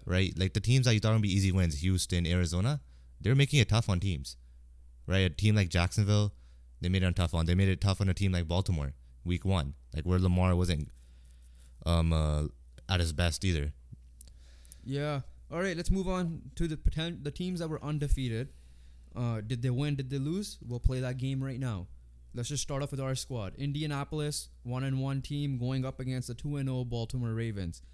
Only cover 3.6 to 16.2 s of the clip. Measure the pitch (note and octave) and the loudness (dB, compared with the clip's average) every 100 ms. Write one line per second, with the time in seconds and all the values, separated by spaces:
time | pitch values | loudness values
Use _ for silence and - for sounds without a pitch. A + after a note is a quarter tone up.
3.6 | G#2+ A2 A2+ F2+ G2 D2+ C2+ - - - | 4 4 2 0 0 -2 -6 -14 -20 -20
4.6 | - - - - - F#2+ F#2 - G#2+ G#2+ | -20 -20 -20 -12 -2 2 2 4 4 4
5.6 | F2 F2 E2+ - G2+ G#2 G#2 - - - | 4 2 2 2 4 4 2 -2 -16 -20
6.6 | - - F2 F#2 F#2 F2 F2 E2+ E2 F2+ | -20 -6 0 2 2 2 2 2 2 4
7.6 | G2 F2+ G2+ F#2+ F#2+ F2+ G2 F2+ D#2+ F2 | 4 2 2 2 0 2 0 0 0 0
8.6 | F#2 E2 C#2 - - - F2 F2 F#2+ F#2+ | 0 0 -2 -8 -18 -10 -4 -2 0 0
9.6 | C#2+ - - D#2 E2 F2+ F#2 F2+ F#2 F2 | -2 -8 -10 -6 2 4 4 4 4 4
10.6 | F2+ D#2 C#2+ - - - - - - - | 2 0 -4 -10 -20 -20 -20 -20 -20 -20
11.6 | - - E2+ E2+ E2 D#2+ D2+ D2+ D2+ - | -20 -6 2 4 4 4 2 2 -2 -6
12.6 | - - - F#2 E2 D2+ F2 - F#2+ D#2+ | -20 -14 -2 0 2 2 0 0 0 0
13.6 | D2+ - - - - - - - - - | -2 -6 -14 -20 -20 -20 -20 -20 -20 -20
14.6 | - - A#2 C#3 D3 C#3 - - - D#3 | -20 -14 -8 -4 -2 -4 -6 -14 -10 -4
15.6 | F#3+ E3 E3+ F#3+ F#3 F#3 | -2 -2 0 0 0 -2